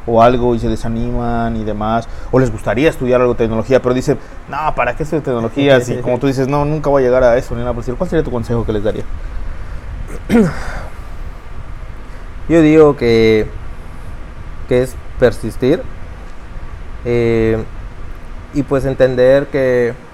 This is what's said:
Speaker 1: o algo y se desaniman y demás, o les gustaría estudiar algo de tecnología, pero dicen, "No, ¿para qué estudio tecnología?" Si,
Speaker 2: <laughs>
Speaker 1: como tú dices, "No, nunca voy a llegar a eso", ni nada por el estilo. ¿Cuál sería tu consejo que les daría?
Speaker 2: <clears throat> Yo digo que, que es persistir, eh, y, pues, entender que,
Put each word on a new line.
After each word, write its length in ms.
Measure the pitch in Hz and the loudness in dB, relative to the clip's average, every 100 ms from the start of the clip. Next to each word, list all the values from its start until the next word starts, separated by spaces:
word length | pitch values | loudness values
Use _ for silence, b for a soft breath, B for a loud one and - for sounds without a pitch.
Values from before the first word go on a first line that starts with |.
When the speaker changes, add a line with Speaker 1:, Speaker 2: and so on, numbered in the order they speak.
| - | 0
Speaker 1:
o 140 | 113 | 6
algo 340 | 117 127 123 | 6 6 2
y 40 | 113 | 0
se 100 | 117 | 0
desaniman 880 | 107 120 113 120 123 120 117 117 113 | -2 -2 -2 -2 -2 -2 -2 -2 -2
y 80 | |
demás, 420 | 107 104 107 113 - B B | -4 -2 0 -2 -2 B B
o 80 | 127 | 2
les 140 | 127 | 2
gustaría 380 | 107 117 107 156 | -2 -2 2 2
estudiar 300 | - 123 123 | 2 2 4
algo 120 | 123 | 4
de 60 | 117 | 2
tecnología, 420 | 113 113 110 127 | 0 0 2 2
pero 140 | 123 | 2
dicen, 240 | 127 147 131 B B - | 0 0 -2 B B -10
"No, 260 | 139 156 | -4 -4
¿para 200 | 135 123 | 0 -2
qué 100 | 120 | -2
estudio 180 | 156 160 | -2 -2
tecnología?" 580 | 135 120 113 139 139 131 | -2 -2 -2 0 4 4
Si, 160 | 120 127 | 4 -4
Speaker 2:
<laughs> 60 | |
Speaker 1:
como 160 | 120 123 | -2 0
tú 80 | 139 | 0
dices, 220 | 131 131 | 0 0
"No, 160 | 147 | 0
nunca 260 | 147 156 147 | 0 0 2
voy 120 | 139 | 2
a 40 | 123 | 4
llegar 180 | 127 | 4
a 120 | 123 123 | 6 4
eso", 180 | - | 0
ni 60 | 117 | -4
nada 120 | 120 | -4
por 60 | 117 | -4
el 20 | |
estilo. 160 | 117 120 | -4 -4
¿Cuál 140 | 180 | -2
sería 140 | 165 | 0
tu 60 | 143 | 0
consejo 360 | 120 113 117 110 | -4 -2 -2 0
que 60 | |
les 120 | 107 | 0
daría? 200 | 104 107 - - B B B B B B B - - - - | -2 -4 -6 -6 B B B B B B B -10 -8 -8 2
Speaker 2:
<clears throat> 2250 | 226 175 - - - - - - - - - - - - - - - - - - - - | 4 4 0 -6 -6 -8 -10 -10 -10 -10 -10 -10 -10 -10 -10 -10 -12 -12 -12 -12 -10 2
Yo 120 | 165 | 4
digo 360 | 151 156 151 135 | 6 8 8 6
que, 520 | 120 113 110 110 107 - - - - - - - - - - - - | 4 6 6 4 2 -6 -10 -10 -12 -12 -12 -12 -12 -12 -12 -10 0
que 140 | 123 | 0
es 120 | 131 - - - | 0 -4 -8 2
persistir, 640 | 120 - 113 - 127 170 - - - - - - - - - - - - | 2 2 -6 -2 0 0 -2 -10 -10 -12 -12 -12 -12 -10 -10 -10 -10 -8
eh, 580 | 120 120 117 117 113 110 110 - - - - - - - - | -2 0 2 2 2 0 -2 -10 -12 -10 -10 -10 -12 -12 -6
y, 80 | 147 | -4
pues, 220 | 131 135 | 0 0
entender 640 | 135 131 131 123 127 139 143 | 0 4 2 6 6 6 4
que, 460 | 143 131 123 120 - - | 0 2 2 2 -2 -14